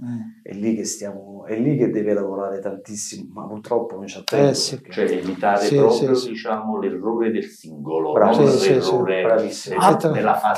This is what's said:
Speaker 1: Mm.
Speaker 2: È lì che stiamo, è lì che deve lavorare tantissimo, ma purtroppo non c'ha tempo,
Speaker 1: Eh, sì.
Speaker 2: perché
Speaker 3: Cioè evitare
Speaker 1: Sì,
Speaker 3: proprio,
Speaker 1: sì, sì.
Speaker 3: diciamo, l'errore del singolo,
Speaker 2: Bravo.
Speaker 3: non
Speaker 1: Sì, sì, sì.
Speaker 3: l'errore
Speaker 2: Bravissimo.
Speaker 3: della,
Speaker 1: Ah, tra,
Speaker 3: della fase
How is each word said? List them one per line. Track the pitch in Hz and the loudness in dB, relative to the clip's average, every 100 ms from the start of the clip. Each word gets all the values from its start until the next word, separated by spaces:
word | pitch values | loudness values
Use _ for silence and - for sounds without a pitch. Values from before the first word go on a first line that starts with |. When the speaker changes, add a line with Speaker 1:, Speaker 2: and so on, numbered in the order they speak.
Speaker 1:
Mm. | 120 117 - - | -10 -8 -10 -16
Speaker 2:
È | - | -14
lì | 98 107 | -6 -2
che | 107 | -2
stiamo, | 95 - 101 98 98 98 - | -4 -8 -10 -12 -16 -16 -8
è | 110 | -2
lì | 131 135 | 0 2
che | 110 | 0
deve | 104 104 | 0 0
lavorare | 101 98 95 98 98 | 0 -2 -4 -6 -6
tantissimo, | 101 98 101 104 - 104 - | -8 -10 -10 -12 -10 -12 -14
ma | 101 98 | -14 -12
purtroppo | 107 110 120 117 | -12 -2 -2 -2
non | 95 98 | -8 -12
c'ha | 95 | -12
tempo, | 92 113 143 | -2 2 4
Speaker 1:
Eh, | |
sì. | 131 - 127 | 2 -2 -6
Speaker 2:
perché | - - 98 | -10 -2 -2
Speaker 3:
Cioè | 90 | -2
evitare | 92 - 107 101 | -4 -2 0 2
Speaker 1:
Sì, | 104 143 | 4 6
Speaker 3:
proprio, | 120 117 139 | 6 6 2
Speaker 1:
sì, | 127 | 2
sì. | 117 | 0
Speaker 3:
diciamo, | 110 117 110 110 104 | -6 -4 -4 -4 -4
l'errore | 95 90 101 117 113 | -4 -4 -2 0 0
del | 107 | -2
singolo, | - - 80 76 73 80 78 | -4 -10 -18 -14 -6 -2 0
Speaker 2:
Bravo. | 107 104 - | 4 4 6
Speaker 3:
non | 143 | 6
Speaker 1:
Sì, | 127 | 6
sì, | |
sì. | - | 4
Speaker 3:
l'errore | 131 123 123 95 95 | 4 2 2 0 0
Speaker 2:
Bravissimo. | 113 110 104 - - - | 2 2 0 -4 -6 2
Speaker 3:
della, | 190 | 4
Speaker 1:
Ah, | - | 4
tra, | 165 | 2
Speaker 3:
della | 135 107 | 0 0
fase | - 107 | 2 2